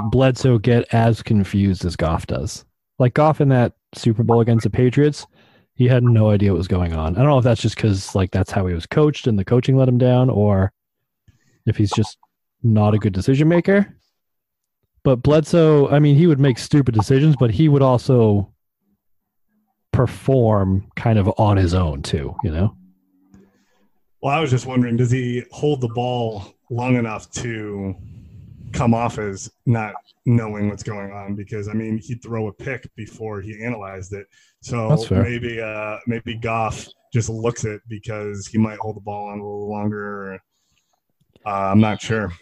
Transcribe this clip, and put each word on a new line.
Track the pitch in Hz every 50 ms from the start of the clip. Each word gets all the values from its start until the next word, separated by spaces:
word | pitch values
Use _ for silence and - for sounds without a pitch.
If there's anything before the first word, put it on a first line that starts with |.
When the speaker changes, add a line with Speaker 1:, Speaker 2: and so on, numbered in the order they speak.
| 107 110
Speaker 1:
Bledsoe | 101 123 135 131 123 - - 135 120 113
get | 95 120 117 120 - - -
as | 113 113 117 113 -
confused | - - 117 104 95 - - 101 101 98 92 - -
as | 87 80
Goff | - 85 80 80 78 - -
does. | - - - - - - - _ _ _ _ _ _ -
Like, | 131 120 -
Goff | 151 151 156 147 -
in | 151 139
that | 131 127 120 110 - _ _ _ -
Super | - - 120 110 101 117
Bowl | 110 117 117
against | 113 117 117 113 -
the | 110
Patriots, | - - 127 127 117 143 147 151 147 - - - _ _ _ _ _ _ _ _ _
he | - 123 123
had | 131 123 123
no | 120 117 110 110 107
idea | 104 98 101 98
what | 95 85
was | 92 -
going | 101 90 90 85 82
on. | 78 78 80 90
I | 95
don't | 131 151
know | 147 127
if | 120
that's | 127 113 -
just | - 110 - -
'cause, | - 107 98 95 - - -
like, | 101 92 92
that's | - 95 95 -
how | - 104 92
he | 90 87
was | 82 - -
coached | - 156 151 151 143 - - 131
and | 110 98
the | 95
coaching | - 123 127 123 - 131 131
let | 131 127
him | 123 120
down, | 127 123 123 123 127 127
or | - 101 104 104 101 95 95 95 - _ _ _ _ _ _ _ _ _ _ _ _ _ _ _ _ _ _
if | 117 110 -
he's | 107 98
just | - - 107 - - _ _ _ _ _ _ _ _ _ -
not | 117 107 107 104 107 104
a | 104
good | - 107 92
decision | 92 92 - 135 135 156 160
maker. | 175 175 165 - 196 202 202 - - _ _ _ _ _ _ _ _ _ _ _ _ _ _ _ _ _ _ _ _ _ _
But | 143 127 120
Bledsoe, | - 143 151 160 151 - - 170 160 156 156 147 139 -
I | 139 147
mean, | 147 147 143 139
he | 175 175
would | 151 135
make | 143 139 117 -
stupid | - - - 147 135 123 113
decisions, | 110 98 - 135 135 147 160 147 -
but | 127 117
he | 104 - 160 151
would | 143 139
also | 135 131 127 117 - - 131 120 113 107 104 101 98 - _ _ _ _ _ _ _ _ _ _ _ _ _ _ _ _ _ _ _ _ _ _ _ _ _ _ _ _
perform | - - 127 110 87 - - - 135 131 117 110 107 101 98 95 95 95 - - _
kind | - - 117 110 107
of | 95 101 - -
on | 113 104 104 98
his | 92 85 85
own | 92 90 78 71 69
too, | 73 - - 78 69 65 - - -
you | 92
know? | 76 80 95 107 - - - _ _ _ _ _ _ _ _ _ _ - _ _ _ _ _ _ _ _ _ _ _ _ _ _ _ _
Speaker 2:
Well, | - 135 143
I | 160
was | 160 139
just | 127 123 -
wondering, | 127 127 127 123 120 117 117
does | 127 117
he | 127 131 127 123 120 123 - -
hold | - - 151 147 147 135
the | 123 113
ball | 110 120 120 123 123 120 117 113 110 101 95 - _ _ _ _
long | 123 117 123 127 127
enough | 123 117 113 107 104 - -
to | - - - 123 113 110 107 104 101 101 98 98 95 - - - - - - - - - - - - - - -
come | - - 131 113 113
off | 113 120 117 - 113
as | 107 104 98 98 - 113 - _ _
not | 135 117 113 107 104 95 - - _ _ _ _
knowing | 123 117 117 113 110 104 104 104 104
what's | 101 98 -
going | - 107 101 98 98
on? | 98 101 101 98 101
Because, | 101 98 95 113 107 101 104
I | 107
mean, | 110 110 110 110 110
he'd | - - 123 117 -
throw | 113 117 113 110 104
a | 95
pick | - - 139 131 117 - - -
before | - 107 - - - 110 110 107 101
he | 95 107 110 104 113
analyzed | 123 120 110 98 95 95 95 90 92 101
it. | 98 101 - _ _ _ _ _ _
So | - - 123 120 110 110
Speaker 1:
That's | 147 - - -
fair. | 95 - -
Speaker 2:
maybe, | 120 123 117 120 117 117 113
uh, | 113 107 107 107 107 107 107 - - 120
maybe | 113 117 - 120 113
Goff | 113 113 113 113 113 113 107 - - - - _ _ _ _ -
just | 123 110 -
looks | 113 110 113 120 117 - -
it | 107 104 104 - 117
because | 113 101 - 117 107 107 104 104 104 101 95 -
he | - 110
might | 110 110 107 104
hold | 107 107 104
the | 101
ball | 101 104 104 104 104 101
on | 101 104
a | 101
little | 104 104 104 104 104
longer. | 104 104 104 104 104 104 104 104 101 101 98 95 95 95 - _ _ _ _ _ _ _ _ _ _ _ _ _ _ _ _ _ _ _ _
Uh, | 107
I'm | 101 98 98 95 98 107
not | 107 107 104 -
sure. | - - 110 110 104 90 87 -